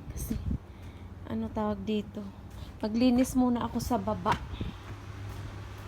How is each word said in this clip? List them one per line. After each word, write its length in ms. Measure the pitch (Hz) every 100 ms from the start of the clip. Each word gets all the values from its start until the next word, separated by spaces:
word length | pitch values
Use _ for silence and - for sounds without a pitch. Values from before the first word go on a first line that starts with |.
| -
Kasi, 320 | - - - - - - - - - - - -
ano 240 | 220 226
tawag 320 | 220 214 208
dito? 400 | 196 214 202 - 202 - - - - -
Maglinis 560 | 220 220 254 240 254 262
muna 320 | 247 240 233
ako 80 | 233
sa 240 | 226 240
baba. 400 | 196 208 180 - - - - - - - - - - - - - - -